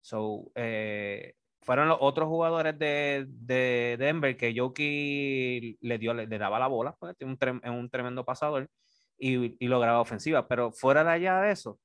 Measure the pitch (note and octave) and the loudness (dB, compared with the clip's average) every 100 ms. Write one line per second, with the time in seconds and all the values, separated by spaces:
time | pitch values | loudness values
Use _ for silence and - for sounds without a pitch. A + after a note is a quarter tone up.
0 | - A2+ G#2+ G#2+ - - A#2 A2 G#2+ G#2 | -8 -6 -4 -6 -10 -8 -4 -4 -4 -4
1 | G2+ G2+ - - _ _ - B2+ D#3 D#3 | -6 -8 -12 -20 _ _ 0 2 4 6
2 | C3+ C#3 D#3 E3 E3 E3 D#3+ D3 D3+ D3 | 4 4 0 2 2 2 0 0 0 0
3 | C#3+ C#3 C3+ B2 A#2 B2+ B2+ B2 A#2+ A#2+ | 0 -2 -4 -12 -2 2 2 2 0 0
4 | C#3 D#3+ C#3+ A#2+ A#2+ A#2 B2+ B2+ D3 D3 | 0 2 0 0 -2 0 -2 -2 -2 -2
5 | C#3+ C#3+ C#3 C3+ B2+ B2 A#2 G#2+ A#2+ A#2 | -2 -2 -2 -2 -2 -4 -6 -8 -4 -2
6 | A2+ A#2 A2+ A2 G2+ G#2+ B2+ B2 B2 - | -2 -2 -4 -2 0 0 0 0 -4 -6
7 | F3 F3+ C3+ C3 C3 B2+ A#2+ A#2+ A#2+ B2+ | -14 -12 -10 -2 -2 -2 -6 -8 -6 -6
8 | B2 B2+ A#2+ B2+ D3+ C#3+ C3+ _ _ _ | -6 -6 -6 -4 -2 -4 -6 _ _ _
9 | _ _ C3 B2+ A#2+ - B2 B2+ A#2 A#2+ | _ _ -2 0 -2 -2 0 4 6 4
10 | A2+ A2 D3+ D3+ A#2 B2 A#2+ - C3 C#3 | 2 -2 0 0 2 0 0 2 4 6
11 | D#3+ E3 F3+ F#3 G#3 G3 A#2 G2+ | 6 2 2 2 2 0 -6 -16